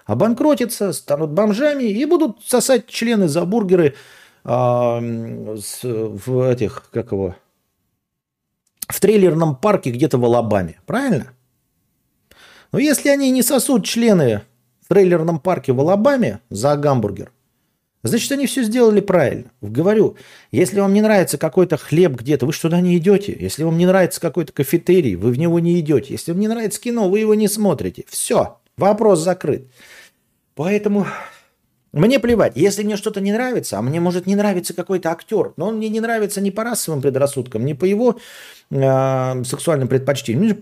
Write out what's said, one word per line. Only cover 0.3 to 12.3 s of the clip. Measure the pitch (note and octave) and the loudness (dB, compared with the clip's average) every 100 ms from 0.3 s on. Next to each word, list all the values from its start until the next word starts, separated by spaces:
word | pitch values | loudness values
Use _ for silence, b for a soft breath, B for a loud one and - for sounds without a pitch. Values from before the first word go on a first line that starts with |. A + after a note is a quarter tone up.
| A#3 D4+ C#4+ A#3+ - G3+ | 2 2 2 0 -4 -4
станут | D3 - C#3+ D#3+ | -6 -4 -4 -2
бомжами | D#3 G#3+ G#3 D4 C#4+ | 0 0 2 0 0
и | A#3+ G3+ D4 | -2 -2 0
будут | E4+ D4+ - - | 2 0 -4 -2
сосать | B3 A3+ B3+ - | -2 2 0 0
члены | - A#3 A3+ F3+ | -6 -2 2 2
за | D3 | 0
бургеры, | F3 A#3 G3 F3+ D#3 B B B B B | 0 -2 2 4 2 B B B B B
а, | - B2 B2 B2 A#2+ A#2 | -2 0 2 2 0 -2
м, | A#2 A#2 A2+ A#2 A2+ G#2+ | -4 -6 -8 -10 -10 -10
с, | - - | -12 -10
в | B2+ A2+ A2 G#2 B2+ B2+ C3 | -6 -4 -6 -8 -4 0 0
этих, | B2 G2+ - - | 0 -2 -6 -10
как | A#2 A2 | -10 -6
его, | G2+ F#2+ F2+ _ _ _ _ _ _ _ _ _ _ _ _ _ _ - | -4 -4 -8 _ _ _ _ _ _ _ _ _ _ _ _ _ _ -12
в | - | 0
трейлерном | G3 G#3+ F#3 D#3 E3 C#3 | 2 6 4 4 0 0
парке | G#3+ G3 C3+ | 0 0 -2
где-то | A#2+ D3+ C3 | -2 0 2
в | |
Алабаме. | A#2+ A#2+ A2+ G#2 F2 - - | 4 2 2 0 -2 -8 -6
Правильно? | B3 C#4 D#3+ - _ _ _ _ _ _ _ _ _ _ | -4 0 -2 -4 _ _ _ _ _ _ _ _ _ _